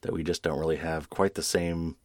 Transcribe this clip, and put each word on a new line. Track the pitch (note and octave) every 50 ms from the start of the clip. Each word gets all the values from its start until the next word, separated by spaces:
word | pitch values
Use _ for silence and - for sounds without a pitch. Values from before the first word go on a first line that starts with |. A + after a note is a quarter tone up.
that | - - F#2
we | F2 D#2
just | E2 E2+ - -
don't | E2+ D#2 C#2
really | D#2+ D#2+ D#2+
have | C#2+ D#2 E2 D#2+ D#2+ D#2 -
quite | - - G2 G2 -
the | - D#2+
same | - - F#2 F2 E2+ E2+ E2+ E2 E2 D#2 _ _